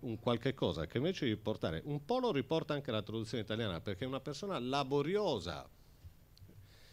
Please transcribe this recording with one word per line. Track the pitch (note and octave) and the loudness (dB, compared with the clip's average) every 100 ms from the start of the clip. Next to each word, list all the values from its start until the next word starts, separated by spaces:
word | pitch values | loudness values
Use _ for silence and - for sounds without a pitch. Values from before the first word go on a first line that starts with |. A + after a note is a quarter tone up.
un | C3 A2 | -6 0
qualche | B2 A#2+ C3+ | 2 2 2
cosa | - A2 D#2+ D2+ | 2 2 2 0
che | B2 | 2
invece | D#3+ F#3 B2+ | 2 2 2
di | G#2 | 2
portare, | G#2+ G#2+ G#2 D#2+ | 0 0 0 -2
un | - D3 | -2 -4
po' | C#3+ B3+ | 0 2
lo | B3 | 2
riporta | C#3+ - D#3+ D3 | 2 2 0 2
anche | D3 C3 | -2 0
la | G#2+ | 0
traduzione | G2+ A2 A2 B2 | 0 -4 -2 -2
italiana, | G2 A2 A2 D#2+ | 0 0 0 0
perché | G#2+ F#2+ | -2 -4
una | C3 C3+ | -2 -4
persona | D3+ C#3+ G3+ D#3+ | -4 -6 -2 -2
laboriosa | B2 C#3 C3+ C#3+ D3 G3+ G3 A2+ E2+ D2 B1+ - - - - - - - - - - - - | 2 2 4 2 2 2 2 0 -2 -6 -10 -18 -20 -18 -18 -18 -20 -20 -20 -20 -20 -20 -20